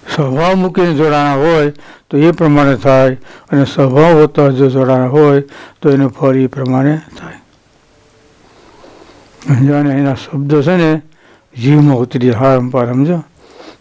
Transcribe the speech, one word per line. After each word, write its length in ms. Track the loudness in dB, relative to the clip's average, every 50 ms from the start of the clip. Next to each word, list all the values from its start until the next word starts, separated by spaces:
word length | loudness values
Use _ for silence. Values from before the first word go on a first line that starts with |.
| _ -12 -6
સ્વભાવ 400 | -6 -4 -4 -2 -2 -2 0 0
મૂકીને 400 | 0 -2 -2 -2 -2 -2 0 0
જોડાણા 400 | 0 0 0 0 0 -2 -2 -2
હોય 360 | 0 0 0 0 0 0 -2 -4 -8 -20 -20 -20 -20 _ _
તો 80 | -2 0
એ 140 | 2 2
પ્રમાણે 440 | 2 2 0 2 2 2 2 2 0
થાય, 400 | 0 2 2 2 4 2 2 0 -4 -12
અને 420 | -20 -20 -20 _ _ 0 0 0
સ્વભાવ 500 | 0 0 -2 -2 0 2 2 4 4 6
હોતા 320 | 4 4 2 2 0 0 0
જો 220 | 2 2 0 0
જોડાણા 380 | 2 0 0 0 0 0 0 0
હોય 340 | 0 2 2 4 2 0 -2 -4 -16 -20 -20 -20 _ _
તો 80 | -2 0
એનું 200 | 0 2 0 -2
ફળ 260 | -4 -2 -2 0 0
એ 120 | 0 -2 -2
પ્રમાણે 540 | -4 -6 -6 -4 -2 0 0 0 -2 -4 -8 -14 -20 -20
થાય. 140 | -20 -20 -20 -20 _ _ _ _ _ _ _ _ _ _ _ _ _ _ _ _ _ _ _ _ _ _ _ _ _ -20 _ -20 -20 -20 -20 -20 -20 -20 -20 -20 -20 _ _ -18 -4 -2
સમજ્યા 340 | 0 0 2 0 0 0
ને? 80 | -2 -2
એના 240 | -2 -2 -2 -2 -4
શબ્દ 480 | -6 -8 -12 -10 -8 -4 -2 0 0
છે 140 | 0 0 0
ને 260 | 0 0 0 -2 -4 -6 _ _ _ _ _ _ _ _ _ _ -6
જીવમાં 360 | -2 2 2 4 4 4 2 0
ઉતરી 220 | -2 -4 -4 -2
જાય, 120 | 0 0
હારંપાર. 600 | 0 2 2 2 2 2 0 -2 -2 -4 -4 -2 -2
સમજો? 300 | -2 -2 -2 -2 -4 -6 _ _ _ _ _ -20 -20 -20 -20 -20 _